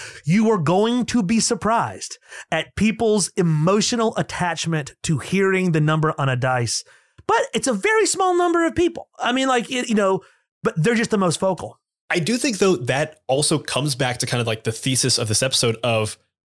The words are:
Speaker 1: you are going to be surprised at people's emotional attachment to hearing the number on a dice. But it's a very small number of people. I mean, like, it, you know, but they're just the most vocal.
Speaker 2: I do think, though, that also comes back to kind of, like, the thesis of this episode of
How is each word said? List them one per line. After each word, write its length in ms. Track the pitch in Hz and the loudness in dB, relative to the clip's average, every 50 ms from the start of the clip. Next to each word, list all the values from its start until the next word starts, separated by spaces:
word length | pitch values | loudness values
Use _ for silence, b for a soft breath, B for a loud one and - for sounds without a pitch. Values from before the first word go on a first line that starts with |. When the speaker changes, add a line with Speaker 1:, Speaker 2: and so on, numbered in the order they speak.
| B B B B B | B B B B B
Speaker 1:
you 240 | 147 180 220 220 226 | 0 2 4 4 4
are 80 | 220 196 | 2 2
going 460 | 147 151 180 196 214 233 240 247 226 | 2 2 2 2 2 2 2 0 -2
to 160 | - - 247 190 | 0 0 0 0
be 160 | 170 226 220 | 2 0 0
surprised 800 | - - 240 - - 208 226 220 143 110 92 - - - - B B B B B B B | 2 0 -2 -2 0 0 0 0 0 -2 -6 -10 -14 -14 -16 B B B B B B B
at 240 | 165 160 - - - | -4 -4 -4 -4 -2
people's 540 | - 202 220 220 - 233 214 214 208 165 - - | 0 0 0 2 2 2 2 2 2 0 -2 -2
emotional 800 | 202 175 165 156 151 156 185 202 214 - - 247 226 226 233 - | 0 0 2 2 2 2 2 2 2 2 0 0 0 0 0 0
attachment 800 | 196 - - - - 180 175 - - - 170 160 156 139 - - - - | -2 -4 -4 -4 -4 -4 -4 -4 -4 -4 -2 -2 -4 -4 -8 -14 -10 -4
to 140 | - 160 | -2 -2
hearing 540 | 127 - - 180 196 196 190 190 185 185 180 | -2 -2 -2 0 2 2 2 2 2 2 2
the 100 | 160 160 | 2 2
number 320 | 151 156 156 156 156 156 - - | 2 2 2 2 0 0 0 0
on 100 | 139 131 | 0 0
a 60 | 127 | 0
dice. 480 | 123 127 131 127 123 120 107 - - - b b b b b b b b | 0 0 0 0 0 -2 -2 -4 -6 -8 b b b b b b b b
But 140 | - 440 480 508 - - | 0 0 0 0 0 -2
it's 140 | 220 - | -2 -2
a 60 | 262 226 | -2 -2
very 320 | 190 196 415 440 440 403 | 0 0 2 2 2 2
small 320 | 330 - 370 381 370 359 | 2 2 0 2 2 2
number 280 | 349 349 349 339 339 330 | 2 2 2 2 2 2
of 100 | 320 320 | 2 2
people. 340 | 330 349 339 339 - - _ _ | 0 0 0 -2 -6 -14 _ _
I 140 | - - 233 | -4 -2 -2
mean, 160 | 247 262 269 | 0 0 2
like, 240 | 269 254 240 208 - | 2 2 0 0 -2
it, 180 | 262 247 247 240 | -4 -6 -2 0
you 60 | 220 | 2
know, 260 | 214 202 190 190 - b b b b b b _ - | 2 4 2 2 0 b b b b b b _ -6
but 120 | - 220 - | -4 -4 0
they're 160 | 160 151 233 233 | 2 2 2 2
just 140 | 220 233 226 | 2 0 0
the 80 | 220 | 0
most 220 | 196 185 175 139 - | 2 2 2 0 0
vocal. 400 | 190 190 180 - 101 113 - _ _ _ _ _ _ - | 0 -2 -2 -2 -8 -14 -14 _ _ _ _ _ _ -2
Speaker 2:
I 80 | - 175 | -2 -2
do 180 | 147 202 240 | 0 0 -2
think, 220 | 233 - 285 214 - | 0 0 -2 0 2
though, 160 | 202 190 175 | 2 2 2
that 460 | - 127 120 127 139 156 151 - _ - | 0 0 -2 0 -2 -2 -4 -6 _ -4
also 300 | - 131 143 147 - 160 | -2 -2 0 0 0 0
comes 380 | 139 - - - 131 143 151 127 | -2 -2 -4 -4 -2 -2 -2 -2
back 220 | 123 139 123 120 - | -2 -2 -4 -2 -4
to 60 | 127 | -4
kind 140 | - 131 120 | -4 -2 -2
of, 40 | 113 | -2
like, 160 | 117 110 - - | -2 -4 -4 -4
the 60 | 113 | -8
thesis 460 | - - - 135 127 - - 123 - | -6 -4 -2 -2 0 0 0 0 0
of 100 | - 123 | -2 -2
this 140 | 104 104 - | -2 0 0
episode 360 | 127 131 - - 127 117 113 - - | 0 0 0 0 0 0 -2 -2 -2
of 340 | 120 113 110 107 104 - _ _ _ _ _ | 0 0 0 -2 -4 -6 _ _ _ _ _